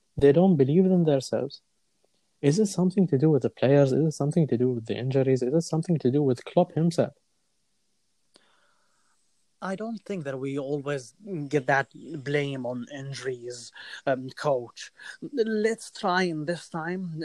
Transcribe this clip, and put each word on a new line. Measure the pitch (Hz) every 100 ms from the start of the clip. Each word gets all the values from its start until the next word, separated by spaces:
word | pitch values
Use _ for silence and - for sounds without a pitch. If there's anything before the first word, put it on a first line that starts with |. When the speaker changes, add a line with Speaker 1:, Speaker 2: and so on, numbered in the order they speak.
| _ -
Speaker 1:
They | 139
don't | 151 190 160
believe | 131 165
in | 185 185
themselves. | 156 139 - 113 135 - _ _ _ _ _ _ _ _
Is | 143 170
it | 208
something | - 185 202 175
to | 135
do | 156
with | 143
the | 113
players? | - 123 143 139
Is | 131
it | 160
something | - 147 170 147
to | 117
do | 127
with | 120 113
the | 110
injuries? | 127 135 135 131
Is | 123
it | 160
something | 165 160 170 160
to | -
do | 143
with | 139 123
Klopp | - 170 180
himself? | - 165 165 110 - _ _ _ _ _ _ _ _ _ _ _ _ _ _ _ _ _ _ _ _ _ _ _ _
Speaker 2:
I | 190 196
don't | 220 220
think | - 196
that | 143 131
we | 135 139
always | 135 147 139 143 127 _ 214 175 143
get | 147 131
that | 139 135 - - 160
blame | 131 147 143 135 120
on | 123 120
injuries, | 143 139 131 127 123 120 123 - - - - -
um, | 131 127
coach. | - 151 131 117 - - _ - - -
Let's | 277 220 214 214 226 -
try | - 202 180
and | 180 156 151
this | 170 -
time, | 165 165 185 180 156